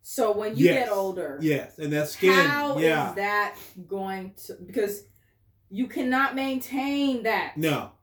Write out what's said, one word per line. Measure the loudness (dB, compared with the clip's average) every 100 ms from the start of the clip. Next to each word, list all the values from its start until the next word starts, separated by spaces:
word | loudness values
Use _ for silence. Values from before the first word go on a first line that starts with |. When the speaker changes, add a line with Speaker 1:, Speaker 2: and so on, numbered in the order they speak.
| -6
Speaker 1:
So | 0 0 0
when | -2 4
you | 6
Speaker 2:
Yes. | 6 0
Speaker 1:
get |
older, | 0 -2 -4 -8 -2
Speaker 2:
Yes, | 0 0 -2 -8
and | -4
that | -2 -2
skin, | 2 6
Speaker 1:
how | 6 6 2 0 2
is |
Speaker 2:
yeah. | 4 4 0 -2
Speaker 1:
that | 0 0 -2 -6 -18 -18 -8
going | -6 -6 -8 -10 -14 -16
to, | -16 -6
because | -2 -2 -4 -12 _ _ _ _ _ _
you | -4 -4
cannot | -2 0 2 0 0
maintain | -4 -4 -4 -4 -2 0 0 0
that | 0 -2 -4 -2
Speaker 2:
No. | 0 0 -4 -16